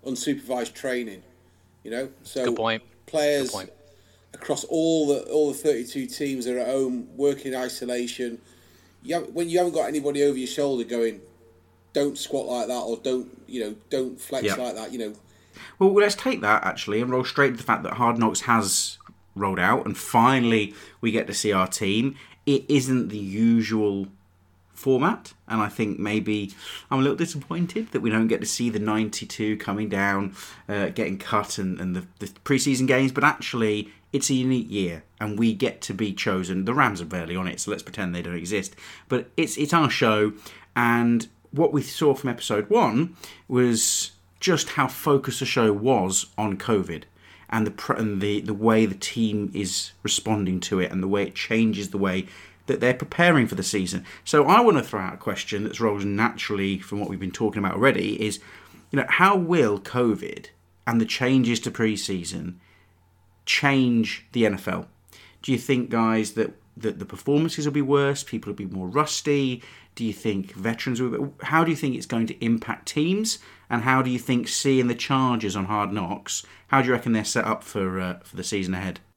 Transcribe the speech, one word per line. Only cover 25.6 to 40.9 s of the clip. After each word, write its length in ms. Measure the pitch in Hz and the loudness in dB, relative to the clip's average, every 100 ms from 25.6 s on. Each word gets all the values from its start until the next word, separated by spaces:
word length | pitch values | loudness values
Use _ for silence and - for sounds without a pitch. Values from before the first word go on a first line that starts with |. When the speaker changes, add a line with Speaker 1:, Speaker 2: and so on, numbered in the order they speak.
Speaker 3:
I 60 | 104 | -2
think 300 | - 107 - | -2 -2 -2
maybe 540 | 104 107 101 107 98 - - - - | -2 0 0 -2 -4 -12 -16 -16 -2
I'm 80 | 135 | 2
a 40 | |
little 140 | 139 - | 2 2
disappointed 760 | 165 147 - 170 175 214 226 | -4 -4 -8 -4 -2 -2 -4
that 80 | 123 | -2
we 100 | 113 | 0
don't 180 | 110 113 | 2 2
get 120 | 110 | 2
to 60 | - | -2
see 220 | - 120 | -2 -2
the 80 | 110 | 0
ninety-two 760 | 107 107 110 - 104 - 107 107 | 0 0 0 -4 -10 -4 -2 -2
coming 320 | - 101 107 | -4 -4 -2
down, 460 | 98 101 98 98 - - - - | 0 0 0 -2 -8 -18 -16 -6
uh, 200 | 104 98 | -4 -2
getting 280 | - 90 98 | -2 -4 -4
cut, 420 | - 107 104 - | -2 -2 -2 -6
and, 220 | 95 90 | -4 -4
and 160 | 92 90 | -4 -6
the, 100 | 90 _ | -8 _
the 80 | 98 - | -14 -12
preseason 420 | - 135 135 131 131 | 0 0 2 0 2
games, 260 | 131 135 | 2 2
but 120 | 135 | 2
actually 680 | 143 - - 123 110 107 104 - _ | 2 2 -6 -2 0 0 -4 -16 _
it's 180 | 139 - | -2 0
a 40 | |
unique 360 | 131 127 127 78 | 0 2 0 -2
year, 320 | 98 90 82 - _ | -2 -4 -6 -16 _
and 180 | 107 104 | -6 2
we 140 | 117 | 2
get 280 | 98 120 - | 2 -2 -2
to 100 | - | -10
be 200 | 98 107 | -4 -4
chosen. 520 | 95 - 95 90 95 | -2 -2 -2 0 -2
The 80 | 95 | 0
Rams 280 | 131 127 95 | 2 2 0
are 60 | 80 | -6
barely 300 | 92 82 90 | -6 -6 -4
on 120 | 90 | -6
it, 120 | - | -6
so 100 | - | -6
let's 120 | 104 | -6
pretend 320 | - - 92 | -8 -8 -6
they 80 | 87 | -6
don't 140 | 85 87 | -6 -8
exist. 400 | 87 101 92 - - - - | -4 -4 -6 -14 -20 -20 -4
But 220 | 127 - - | -4 -2 -4
it's, 220 | 160 - | -2 -2
it's 160 | 147 | 2
our 160 | 170 143 | 2 2
show, 420 | - 120 107 104 104 - - - | 2 2 4 2 -2 -18 -20 -6
and 520 | - 120 | 0 2